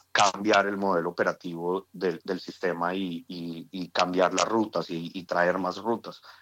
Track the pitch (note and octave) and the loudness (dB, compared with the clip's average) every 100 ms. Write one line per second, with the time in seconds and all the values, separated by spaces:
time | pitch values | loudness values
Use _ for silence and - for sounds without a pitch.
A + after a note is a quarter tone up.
0 | - - G2+ G2 G#2+ G2+ G2 G2+ G2 F2 | 0 4 4 4 4 4 4 2 2 2
1 | E2+ E2+ F#2 E2+ F2+ E2 F2 F#2 - F2+ | 0 0 -2 -2 -6 -6 -2 -4 -4 -4
2 | F#2 E2 - F2+ - - F#2 E2+ F2 F#2+ | -2 -2 -4 -6 -6 -6 -4 -2 -2 -2
3 | F#2+ E2+ - F2+ E2+ E2 - F#2 E2+ - | -4 -6 -8 -10 -8 -10 -10 -10 -6 -2
4 | F2+ F2+ F2 F2+ F2 A2+ G#2+ F2 E2 E2+ | 0 4 4 4 2 2 0 -2 -4 -6
5 | E2+ F#2+ E2+ F2 F2 F2+ F2+ F#2 A2 A2 | -6 -8 -4 2 2 2 -2 -4 -4 -4
6 | - - - - | -6 -16 -20 -20